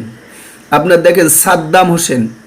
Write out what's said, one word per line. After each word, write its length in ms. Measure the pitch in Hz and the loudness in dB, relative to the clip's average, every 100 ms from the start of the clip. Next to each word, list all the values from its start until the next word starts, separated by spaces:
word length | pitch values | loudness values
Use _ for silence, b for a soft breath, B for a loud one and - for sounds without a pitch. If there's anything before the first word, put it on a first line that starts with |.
| 110 - B B B B B | -4 -18 B B B B B
আপনার 320 | 147 170 170 | -2 2 2
দেখেন, 260 | 170 175 160 | 4 2 2
সাদ্দাম 640 | - 196 170 156 185 185 | 0 0 -2 0 0 2
হোসেন, 360 | 170 - 127 113 - | 0 -2 -4 -4 -8